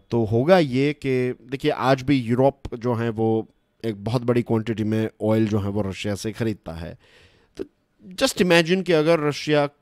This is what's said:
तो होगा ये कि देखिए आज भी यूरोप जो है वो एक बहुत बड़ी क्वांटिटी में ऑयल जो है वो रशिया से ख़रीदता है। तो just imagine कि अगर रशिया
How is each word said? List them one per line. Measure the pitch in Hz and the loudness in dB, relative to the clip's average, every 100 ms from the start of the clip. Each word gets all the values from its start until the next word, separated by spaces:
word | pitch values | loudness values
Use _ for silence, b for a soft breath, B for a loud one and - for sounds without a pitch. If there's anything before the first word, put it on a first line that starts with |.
| - | -2
तो | 120 | -2
होगा | 110 113 143 185 | 0 2 4 4
ये | 151 123 143 | 4 0 0
कि | 147 135 127 127 - 123 | -2 -2 -2 -2 -6 -10
देखिए | 135 147 | -4 -2
आज | - 123 139 | 0 2 2
भी | 131 135 | 2 0
यूरोप | 113 120 135 - - 123 | 2 2 2 0 -6 -6
जो | 120 | -4
है | 117 117 | -2 -2
वो | 110 113 110 - _ _ _ 113 | 0 0 0 -2 _ _ _ -8
एक | 101 | -6
बहुत | 101 127 | -4 -2
बड़ी | 120 123 | 0 0
क्वांटिटी | - 113 110 107 | 0 -2 -2 -4
में | 107 110 110 - | -2 -2 -2 -4
ऑयल | 107 110 110 | 0 2 2
जो | 107 | 0
है | 101 | -2
वो | 101 | -4
रशिया | 98 92 104 101 | -4 -6 -8 -6
से | 110 | -8
ख़रीदता | 101 113 101 - | -6 -6 -6 -10
है। | 82 82 - b b b b b - | -12 -12 -16 b b b b b -16
तो | - _ _ _ 208 | -16 _ _ _ -18
just | 180 262 - | -4 -2 2
imagine | 180 170 160 185 | 4 4 4 0
कि | 180 | 2
अगर | 160 156 165 | 2 4 2
रशिया | 147 139 - 147 143 - | 0 -4 0 0 0 -4